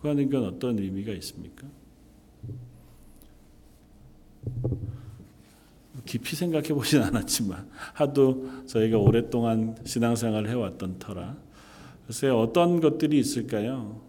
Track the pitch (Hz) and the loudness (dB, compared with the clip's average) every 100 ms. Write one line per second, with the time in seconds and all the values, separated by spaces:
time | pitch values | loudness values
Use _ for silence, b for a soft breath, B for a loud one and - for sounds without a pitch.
0 | 147 147 139 135 107 - 127 113 98 95 | 0 0 2 0 -2 -2 -2 -2 -2 -4
1 | 104 95 - - 82 - 139 - - - | -6 -8 -10 -14 -16 -16 -20 -20 -20 -20
2 | - - - - - - 120 - - - | -20 -20 -20 -18 -14 -14 -16 -20 -20 -20
3 | - - - - - - - - - - | -20 -20 -20 -20 -20 -20 -20 -20 -20 -20
4 | - - - - - - - - B B | -20 -20 -20 -12 -10 -4 -4 -4 B B
5 | B B - - b b b b - 131 | B B -20 -20 b b b b -18 -16
6 | - 120 - 160 175 160 147 147 123 151 | -8 -6 -6 -4 0 0 0 -2 4 4
7 | 107 117 95 - 107 87 - B B - | 4 0 -2 -2 -2 -4 -12 B B 0
8 | 143 139 135 131 B B - 113 110 110 | 0 6 4 4 B B -4 2 4 6
9 | 101 113 117 120 117 113 110 113 - 120 | 6 6 2 0 0 0 0 -4 -6 0
10 | 117 117 113 107 104 123 104 - 95 90 | 2 2 0 0 0 -2 -4 -6 -8 -8
11 | - 92 90 143 - B B B B B | -10 -10 -10 -12 -16 B B B B B
12 | - 117 139 123 113 175 170 175 160 151 | -12 -2 2 4 4 4 4 6 4 2
13 | 151 147 120 - 110 110 110 131 107 110 | 2 4 2 -2 -2 -2 -2 -4 -8 -12